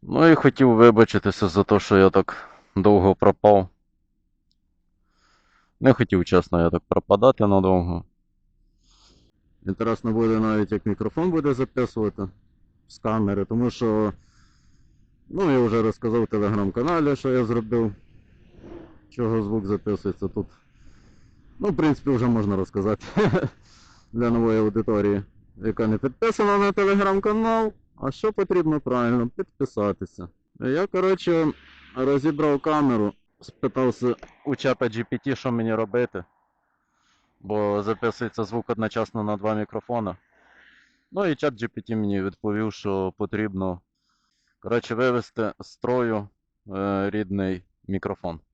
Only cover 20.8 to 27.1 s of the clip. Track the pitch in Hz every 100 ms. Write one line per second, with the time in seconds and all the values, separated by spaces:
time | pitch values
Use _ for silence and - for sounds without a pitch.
20.8 | - - - - - _ - - 208 156
21.8 | 156 135 139 127 123 113 104 95 92 107
22.8 | 98 104 - - 208 131 - - - -
23.8 | - - _ 113 120 117 117 110 107 107
24.8 | 110 107 104 101 101 _ _ - 110 104
25.8 | 110 110 135 127 226 214 208 202 202 196
26.8 | 196 196 196